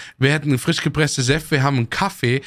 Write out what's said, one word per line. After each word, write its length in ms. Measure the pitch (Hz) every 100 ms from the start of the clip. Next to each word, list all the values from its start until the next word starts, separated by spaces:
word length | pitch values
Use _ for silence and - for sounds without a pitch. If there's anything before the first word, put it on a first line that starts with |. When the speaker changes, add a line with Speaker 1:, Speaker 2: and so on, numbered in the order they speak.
Speaker 1:
<laughs> 140 | - -
Speaker 2:
wir 120 | 131
hätten 280 | 151 143 127
frisch 240 | - 160
gepresste 400 | 151 151 147 -
Säfte, 280 | 123 156 -
wir 120 | 143
haben 140 | 135 135
einen 120 | 117
Kaffee, 520 | - 190 - 120 131